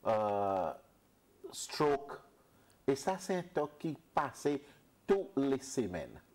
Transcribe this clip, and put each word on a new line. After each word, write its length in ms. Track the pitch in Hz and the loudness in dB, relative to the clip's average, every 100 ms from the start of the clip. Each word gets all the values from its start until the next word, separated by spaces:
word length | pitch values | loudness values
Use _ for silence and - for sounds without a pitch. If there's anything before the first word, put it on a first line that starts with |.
| - | 2
euh, 640 | 110 107 101 101 95 82 - - _ _ _ _ _ - | 2 2 2 2 2 0 -4 -14 _ _ _ _ _ -14
stroke. 680 | - - - 151 143 - - - _ _ _ _ _ - | -12 -10 2 2 2 -2 -14 -16 _ _ _ _ _ -2
Et 80 | - | 0
ça, 200 | - 190 | 0 -2
c'est 160 | - 185 | -2 -4
un 80 | |
talk 340 | 175 - 147 - | -2 -2 -2 -4
qui 200 | 165 143 _ | -6 -8 _
passe 340 | - 139 - 147 143 - - _ _ - | -2 -2 0 0 0 -4 -20 _ _ 2
toutes 240 | 196 185 - | 2 4 0
les 220 | 139 131 | 2 0
semaines. 600 | - - 107 87 67 53 - | 0 -2 -2 -2 -8 -14 -20